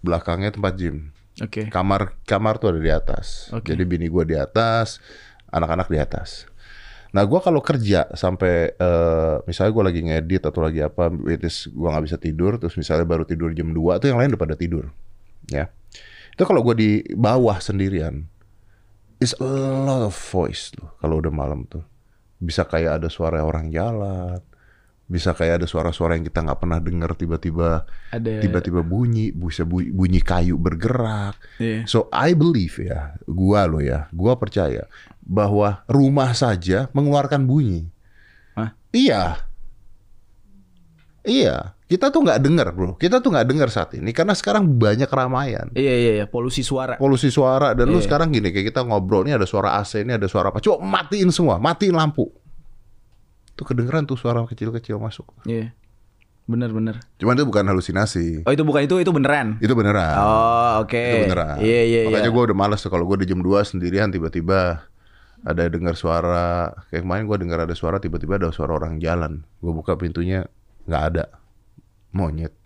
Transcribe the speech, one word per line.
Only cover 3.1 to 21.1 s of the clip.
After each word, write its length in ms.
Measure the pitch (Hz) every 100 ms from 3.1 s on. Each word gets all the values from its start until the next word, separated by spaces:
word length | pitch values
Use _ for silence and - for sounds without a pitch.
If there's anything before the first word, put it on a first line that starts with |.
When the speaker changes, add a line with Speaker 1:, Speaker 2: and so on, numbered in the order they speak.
| - - - -
Speaker 2:
Oke. 160 | 110 -
Speaker 1:
Jadi 160 | 82
bini 240 | 92 87 85
gua 160 | 87
di 80 | 80
atas, 720 | 78 69 107 113 113 110 - - - - - -
anak-anak 380 | - 82 82 92
di 140 | 80
atas. 480 | 71 76 82 - - - - - - - -
Nah, 80 | 98
gua 180 | 101 160
kalau 200 | 185 156
kerja 480 | - 143 104 95 -
sampai, 600 | - 90 92 92 85 82
eh, 640 | - 90 85 85 82 80 78
misalnya 260 | - 82 98
gua 140 | 110
lagi 160 | 95 85
ngedit 420 | 82 80 80 92
atau 180 | 78 87
lagi 200 | 80 80
apa, 320 | 76 - 85
which 320 | 85 - 82
is 240 | 87 - -
gua 220 | - 82
nggak 160 | 78 78
bisa 80 | 82
tidur, 400 | 82 78 90 117
terus 160 | 87
misalnya 300 | 92 76 80
baru 200 | 82 82
tidur 280 | 80 82 82
jam 160 | 82 80
dua 280 | 82 85 87
tuh 120 | 139
yang 80 | 120
lain 160 | 135
udah 80 | 104
pada 160 | 80 78
tidur, 320 | 85 82 71 - - - - - -
ya. 220 | 71 82 - - - - - -
Itu 120 | -
kalau 160 | 185 185
gua 100 | 123
di 320 | 113 110 107 -
bawah 500 | - 110 127 117 92
sendirian, 680 | - 98 98 95 78 71 80 - - - - _ _ - _ _
It's 160 | 123
a 140 | - 131 135 135 135
lot 220 | 135 131
of 100 | 110
voice 580 | 90 - 95 76 - -
tuh 160 | - - -
kalau 220 | 76